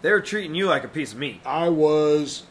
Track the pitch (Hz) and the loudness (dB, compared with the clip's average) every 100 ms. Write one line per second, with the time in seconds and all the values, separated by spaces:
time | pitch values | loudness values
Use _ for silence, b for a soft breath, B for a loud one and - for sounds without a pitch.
0 | 160 202 - 214 175 165 190 143 123 156 | 0 2 0 -6 -4 -2 0 0 -2 -6
1 | 135 107 143 98 131 147 170 160 151 151 | -8 -6 -8 -8 -6 -2 0 4 4 4
2 | 151 151 139 - - | 4 2 0 -8 -14